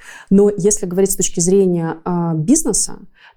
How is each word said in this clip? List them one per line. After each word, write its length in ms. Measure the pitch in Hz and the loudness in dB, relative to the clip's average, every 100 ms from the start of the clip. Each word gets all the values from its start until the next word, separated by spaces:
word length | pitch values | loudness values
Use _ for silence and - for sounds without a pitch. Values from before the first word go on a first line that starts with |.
| - - - | -16 -20 0
Но 200 | 196 208 | 4 4
если 360 | 208 185 208 185 | 2 0 0 -2
говорить 260 | 180 196 | -2 0
с 40 | - | 0
точки 240 | 185 - | -4 -2
зрения, 560 | 170 196 185 175 165 - | 2 2 2 0 -4 -6
а, 300 | - 175 170 | -6 -4 -2
бизнеса, 640 | 160 156 320 269 190 - - 202 _ _ | -2 0 0 0 -4 -4 -8 -18 _ _